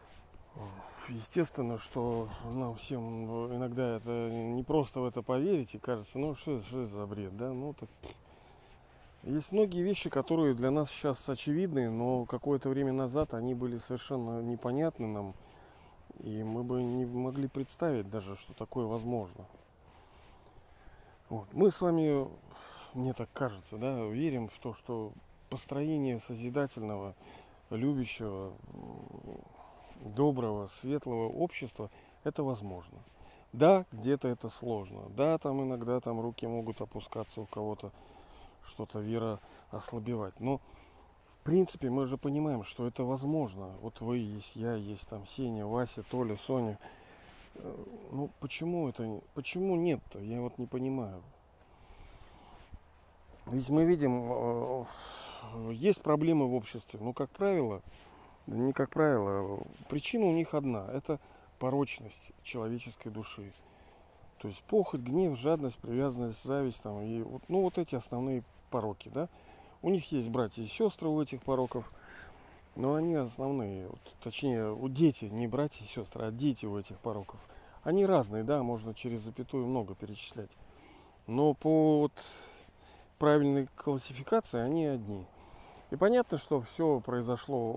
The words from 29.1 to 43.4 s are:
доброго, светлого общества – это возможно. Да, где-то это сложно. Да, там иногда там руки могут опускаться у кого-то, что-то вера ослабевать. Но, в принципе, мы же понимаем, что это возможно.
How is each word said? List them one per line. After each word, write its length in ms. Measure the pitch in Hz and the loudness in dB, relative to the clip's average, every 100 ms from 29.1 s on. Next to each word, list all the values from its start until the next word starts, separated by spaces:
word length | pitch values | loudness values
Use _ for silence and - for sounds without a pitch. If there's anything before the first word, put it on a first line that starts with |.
| - - - - - - - - - 120 | -14 -12 -14 -14 -20 -20 -20 -20 -14 -6
доброго, 540 | 104 147 131 117 104 98 - | 4 4 4 0 0 -4 -8
светлого 480 | 127 143 135 117 113 | -4 -2 -2 -2 -2
общества – 640 | - 175 - 127 - 107 - - - | 0 -2 -2 -10 -8 -10 -12 -20 -8
это 180 | 151 143 | -4 -2
возможно. 560 | 139 120 101 90 - 101 - - - - - | -2 -2 -6 -10 -12 -18 -20 -20 -20 -20 -14
Да, 340 | 117 156 190 180 | 6 8 8 6
где-то 360 | 113 117 139 131 | -2 0 2 2
это 200 | 233 113 | -2 -4
сложно. 540 | - 123 110 95 101 95 104 | -6 -4 -2 -4 -10 -8 2
Да, 220 | 143 160 | 4 4
там 240 | 147 135 | 2 0
иногда 380 | 135 123 117 123 | 0 -2 0 0
там 200 | 120 113 | 0 -2
руки 260 | 117 117 117 | -4 -4 -4
могут 340 | 117 113 110 | -2 -4 -6
опускаться 600 | 110 110 - 117 107 - | -8 -8 -8 -8 -8 -8
у 60 | 104 | -8
кого-то, 460 | - 107 104 98 - - - - - - - - | -6 -4 -4 -8 -14 -20 -20 -20 -20 -20 -20 -16
что-то 320 | - 110 110 | -10 -8 -6
вера 400 | 104 113 113 104 - - - | -2 0 0 -2 -8 -20 -14
ослабевать. 680 | - - 120 110 120 98 - | -12 -8 -6 -4 -2 -4 -4
Но, 180 | 117 135 | -2 -2
в 840 | - - - - - - - - | -4 -20 -20 -20 -20 -20 -20 -10
принципе, 460 | - 175 180 - 131 | 2 4 4 0 0
мы 160 | 127 131 | 0 0
же 120 | 135 | 0
понимаем, 460 | 147 143 151 123 | 0 0 0 0
что 220 | 101 - 120 | -4 -4 -4
это 180 | - | -2
возможно. 680 | 123 131 139 156 | -2 0 0 0